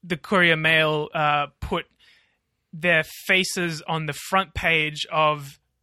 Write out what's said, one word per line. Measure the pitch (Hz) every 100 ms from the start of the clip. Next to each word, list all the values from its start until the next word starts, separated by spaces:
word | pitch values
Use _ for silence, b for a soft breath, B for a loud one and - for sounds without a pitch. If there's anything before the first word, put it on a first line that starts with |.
The | 170 175
Courier | - 196 175 160
Mail, | 160 160 156 151 151
uh, | 165 151 147 147 _
put | - 175 - _ b b b b b _ _
their | 165 175 160 156 - -
faces | 185 185 190 175 156 -
on | 160 156
the |
front | 143 - 190 190
page | - 175 160 156 147 -
of | 160 151 147 139 - _ _